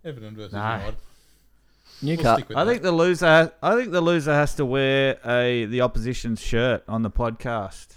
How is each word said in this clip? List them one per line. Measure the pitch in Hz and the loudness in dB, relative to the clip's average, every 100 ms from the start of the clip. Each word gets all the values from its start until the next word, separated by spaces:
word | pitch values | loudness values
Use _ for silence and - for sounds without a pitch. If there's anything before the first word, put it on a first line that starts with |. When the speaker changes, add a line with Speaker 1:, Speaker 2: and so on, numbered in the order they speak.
Speaker 1:
Everton | 175 131 107 107 | -14 -14 -16 -16
versus | 104 | -12
Speaker 2:
No. | 101 | -8
Speaker 1:
United. | 107 110 - - - - _ _ _ _ _ _ _ - | -6 -4 -6 -8 -12 -20 _ _ _ _ _ _ _ -8
Speaker 3:
Newca- | 139 165 | -4 0
Speaker 1:
We'll | 139 113 | 2 2
stick | 123 | 0
with | 117 | -2
Speaker 2:
I | |
Speaker 1:
that. | 190 | 0
Speaker 2:
think | 240 | 0
the | 175 | 0
loser, | 165 175 175 170 160 165 - | 2 2 2 6 6 6 0
I | 156 226 | 0 0
think | 247 | 0
the | 175 | 0
loser | 165 170 147 | 2 2 2
has | 147 143 - | 2 2 0
to | 135 | -2
wear | 135 135 135 135 - 117 | 0 2 2 0 -2 -2
a, | 123 123 120 107 | 0 2 0 -2
the | 123 | 0
opposition's | 123 - 113 127 120 110 | 0 0 -4 -6 -6 -4
shirt | - 117 123 113 - | -2 0 0 -2 -4
on | 110 | -4
the | 110 | -2
podcast | - 120 113 131 117 95 - - | -2 -4 -4 -6 -6 -8 -14 -20